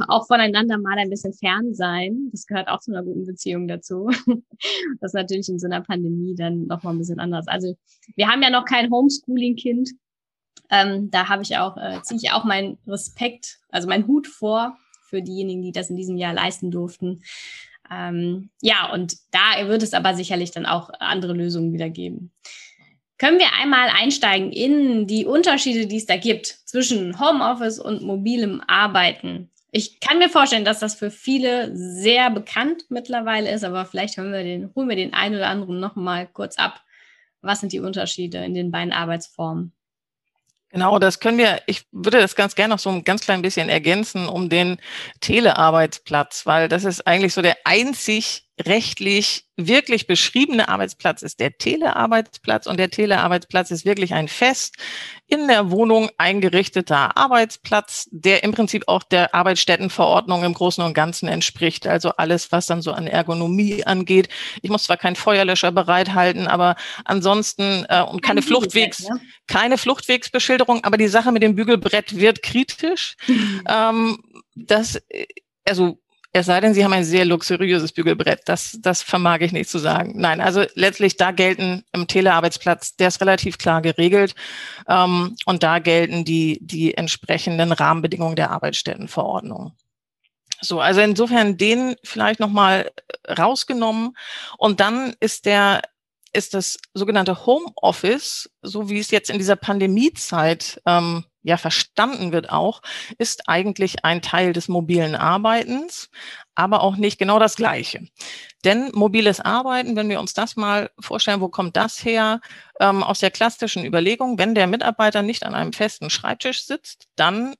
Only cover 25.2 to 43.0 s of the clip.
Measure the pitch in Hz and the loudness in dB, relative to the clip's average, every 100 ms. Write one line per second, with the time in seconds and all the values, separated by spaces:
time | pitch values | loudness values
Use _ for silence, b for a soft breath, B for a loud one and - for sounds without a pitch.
25.2 | - 285 349 285 269 226 214 220 214 180 | 2 2 4 2 0 -2 -2 -4 -2 -2
26.2 | 226 214 - - - 247 247 226 180 180 | 0 -2 -6 -14 -6 -2 0 -2 -2 0
27.2 | 285 294 226 240 233 220 - 214 190 196 | 0 2 0 -2 -4 -6 -6 -6 -4 -4
28.2 | 202 240 208 190 - 185 208 190 175 - | -2 -2 -2 -4 2 4 4 4 2 0
29.2 | 180 175 175 _ _ 214 214 - - 320 | -8 -10 -12 _ _ -6 -6 -4 0 4
30.2 | 349 339 277 226 208 214 214 - 208 - | 4 6 4 4 0 -2 -4 -6 -8 -8
31.2 | - 262 254 247 233 180 180 180 202 240 | -2 0 0 -2 -4 -8 -10 0 4 4
32.2 | 254 208 214 226 269 339 - 240 233 240 | 4 0 -4 -2 -2 -4 -6 -10 -6 -4
33.2 | 226 220 208 208 196 185 180 185 208 - | -2 -2 -2 -4 -4 -6 -6 -6 -6 -6
34.2 | 190 196 180 180 190 - 262 196 185 - | -8 -6 -6 -8 -8 -6 -4 -2 -2 -2
35.2 | 202 208 190 196 190 180 190 202 180 175 | -2 -2 -4 -4 -6 -6 -6 -6 -4 -4
36.2 | 180 - 202 - 190 - b b b b | -8 -10 -10 -4 -4 -6 b b b b
37.2 | b _ 190 202 196 190 190 190 180 - | b _ -6 -4 -4 -6 -6 -6 -6 -6
38.2 | 180 180 180 180 175 170 175 175 170 170 | -8 -8 -6 -6 -4 -4 -4 -2 -2 -6
39.2 | - - 165 165 175 - _ _ _ _ | -8 -8 -6 -6 -10 -14 _ _ _ _
40.2 | _ _ _ _ _ 180 185 202 190 - | _ _ _ _ _ -2 2 4 4 2
41.2 | 226 233 226 180 - 202 - 196 180 233 | 0 4 4 2 -4 -6 -8 -6 4 6
42.2 | 190 - 202 - 214 208 196 185 | 4 2 0 2 0 0 -2 -2